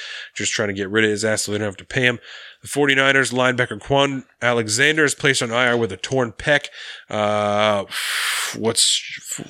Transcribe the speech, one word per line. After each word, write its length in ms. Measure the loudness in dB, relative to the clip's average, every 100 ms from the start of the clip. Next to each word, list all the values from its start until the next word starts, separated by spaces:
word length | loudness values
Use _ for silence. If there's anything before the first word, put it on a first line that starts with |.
| -14 -14 -14
Just 200 | -8 -4
trying 160 | -2 -2
to 40 |
get 160 | -2 0
rid 140 | 2
of 60 | 2
his 140 | 2 0
ass 160 | 0
so 100 | -2
they 60 | -4
don't 80 | -4
have 100 | -8
to 80 |
pay 220 | -6 0 0
him. 120 | 0 -10 -20 -20 -20
The 80 | -6
forty-niners 640 | 0 2 4 4 4 2
linebacker 500 | 2 2 2 -2 -4
Quan 420 | 0 2 2 -2 -10 _
Alexander 600 | 0 0 0 2 2 4
is 100 | 2
placed 300 | 2 0 0
on 80 | 0
I 160 | 2 2
R 80 | 2
with 140 | 0
a 60 | -4
torn 340 | -2 -2 -2
pec. 360 | -2 0 0 0 -12 -16 -16 -6
Uh, 720 | -2 0 2 0 2 2 2 -2 -6 -6 -4 -4 -4 -6 -2
what's, 840 | 0 2 2 2 -4 -12 -12 -12